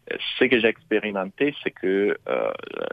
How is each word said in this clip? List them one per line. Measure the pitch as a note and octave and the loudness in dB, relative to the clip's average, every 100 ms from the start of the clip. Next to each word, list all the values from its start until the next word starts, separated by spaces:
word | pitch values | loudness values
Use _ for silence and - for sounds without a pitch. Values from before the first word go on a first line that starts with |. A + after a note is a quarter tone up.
| - - - - | -10 -8 -6 0
Ce | B2 | 4
que | A#2+ | 4
j'ai | A2+ | 4
expérimenté, | - - G#2+ G#2+ G2+ F#2+ - C#3+ D3 | 0 0 0 0 -2 -4 0 -2 -2
c'est | - | -8
que, | - F#2 G2 G2+ - - | -4 0 2 2 0 -2
euh, | B1+ A1 - - G1+ G1+ | -2 -2 -4 -8 -8 -8